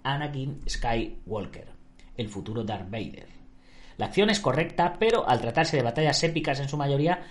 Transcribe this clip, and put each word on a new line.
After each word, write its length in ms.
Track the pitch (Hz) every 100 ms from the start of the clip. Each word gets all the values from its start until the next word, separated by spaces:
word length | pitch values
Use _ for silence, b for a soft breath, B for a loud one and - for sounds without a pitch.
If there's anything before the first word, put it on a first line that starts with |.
Anakin 560 | 135 143 147 135 135 - -
Skywalker, 1000 | - 120 117 - - - 107 - - - - - - b -
el 120 | 107
futuro 340 | 98 104 113
Darth 260 | 104 101 92
Vader. 380 | 110 78 - - - - b b b b b
La 100 | -
acción 240 | 185 214
es 80 | 202
correcta, 560 | 135 135 170 - 170 -
pero 280 | 226 233 -
al 120 | 120
tratarse 360 | 117 151 156 143
de 60 |
batallas 400 | 117 147 151 135
épicas 380 | 160 156 156 135
en 80 | 139
su 80 | 147
mayoría, 460 | 139 139 160 175 B